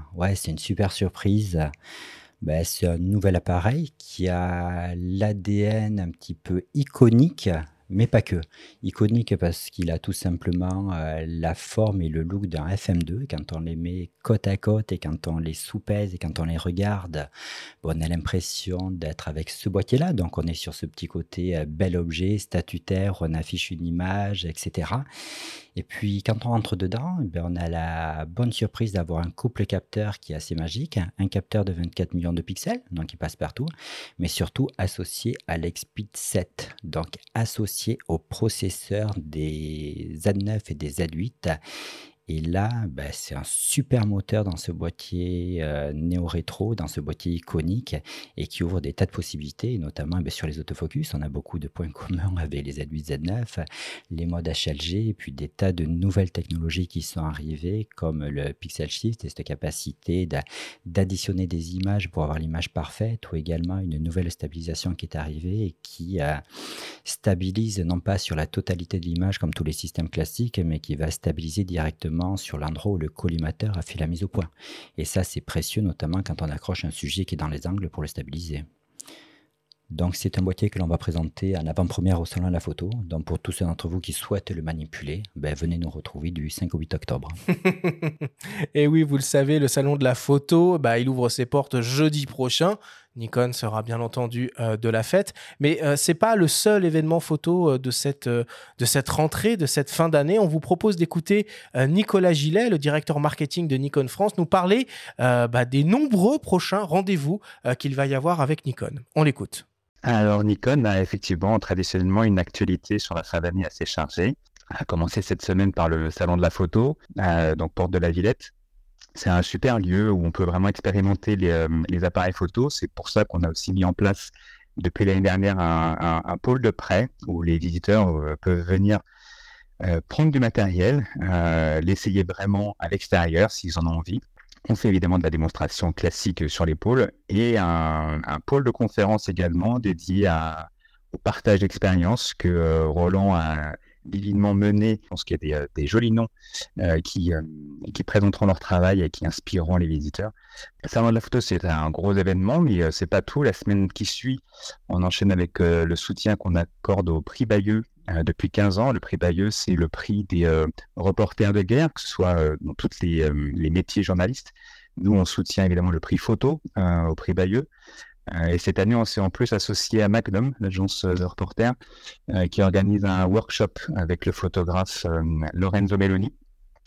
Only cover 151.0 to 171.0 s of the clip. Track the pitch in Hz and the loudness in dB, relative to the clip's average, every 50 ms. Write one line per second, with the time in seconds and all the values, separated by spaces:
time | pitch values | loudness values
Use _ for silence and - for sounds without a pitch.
151 | 113 117 113 113 - - - 123 117 - 101 87 - 90 80 76 78 80 76 - | 4 4 4 2 0 0 0 0 0 2 -2 0 0 0 0 2 2 0 0 0
152 | 87 101 98 98 92 98 95 92 92 101 131 170 175 143 104 87 85 80 - - | 0 2 4 4 4 4 2 2 2 2 4 4 4 4 4 4 4 2 2 -2
153 | 95 85 - 98 - - - 147 147 127 95 - - - 101 101 98 92 - - | -2 2 2 2 2 0 0 2 4 4 2 2 0 2 4 4 4 2 0 -4
154 | 110 - - - - 123 131 127 - _ _ - - - - - _ - 92 90 | -6 -6 -6 -6 -4 -4 -4 -4 -6 _ _ -18 -16 -16 -16 -16 _ -4 0 0
155 | 90 90 - - 104 98 95 92 87 82 - - 90 85 85 85 82 82 85 80 | 2 2 2 2 4 4 4 4 2 0 2 2 4 6 6 4 4 2 0 -2
156 | - - 95 - - 107 104 - - 92 87 87 85 - _ _ - - 101 95 | -2 -4 -6 0 2 2 2 2 2 2 2 2 2 0 _ _ 0 0 2 2
157 | 87 87 82 80 73 - - - - 110 107 104 98 104 107 110 113 - _ _ | 2 2 2 0 -2 -4 -4 -2 2 4 4 4 4 4 2 2 0 -4 _ _
158 | _ - 87 82 80 76 87 - - 90 - - 101 101 92 95 117 139 123 95 | _ -2 0 0 0 0 0 0 -2 0 2 4 4 4 4 2 2 2 0 -2
159 | - - - 90 - 87 85 87 98 107 104 - - - 92 80 82 78 - - | -2 -4 -4 0 0 2 2 2 0 0 0 -2 -2 0 2 2 2 0 -2 -6
160 | - - 104 104 101 - - 85 85 82 80 80 80 76 - - - _ _ - | -4 -2 -2 -2 0 0 2 2 4 4 4 4 2 0 -2 -6 -14 _ _ -2
161 | 85 98 87 - 107 95 - - 113 101 101 104 98 92 113 131 165 160 - - | 0 0 2 2 2 0 2 2 2 4 4 2 2 4 4 4 4 2 0 -4
162 | - - - - 95 90 87 85 78 76 76 76 - 76 - - - - - - | -10 -10 -2 0 2 4 4 4 4 2 0 0 -4 -6 -6 -4 -4 -4 -2 -2
163 | - 87 82 80 78 76 73 73 73 71 73 85 80 78 82 90 82 - - 104 | 0 0 2 4 2 2 2 0 0 -2 -2 0 0 2 2 2 0 2 0 0
164 | 98 85 95 90 90 98 131 - - - _ _ - - - - - _ _ - | 2 2 2 2 2 2 0 -4 -10 -16 _ _ -20 -20 -20 -20 -20 _ _ -2
165 | - 101 104 98 92 - - - 95 - - - 95 92 90 87 87 90 87 80 | 2 4 6 6 4 4 0 -2 -2 -2 2 2 4 4 4 4 4 2 2 0
166 | - - - 92 - - 113 - - 135 151 156 - - - 107 95 90 87 85 | 0 0 -2 -2 2 0 0 2 2 0 0 0 -6 -6 -2 0 2 2 4 4
167 | 85 82 80 - - - 95 95 90 92 101 123 151 - _ _ _ - - - | 2 2 0 -2 -2 -2 2 2 2 2 2 0 0 -2 _ _ _ -20 -20 -20
168 | - - - _ _ - - 85 82 85 85 87 - - 90 - 95 107 120 120 | -20 -20 -20 _ _ -8 -4 -2 0 2 2 2 0 0 2 2 4 4 4 4
169 | 113 - - - 98 92 - - 123 120 113 101 - - 104 - - - - 110 | 2 0 0 0 0 0 2 0 0 2 2 0 0 -2 -2 -2 -2 2 4 4
170 | 107 101 101 117 110 - 98 98 120 139 139 - 107 95 95 92 95 95 - - | 6 6 4 4 2 2 0 0 0 0 -2 -2 -4 -2 0 0 0 -2 -2 -2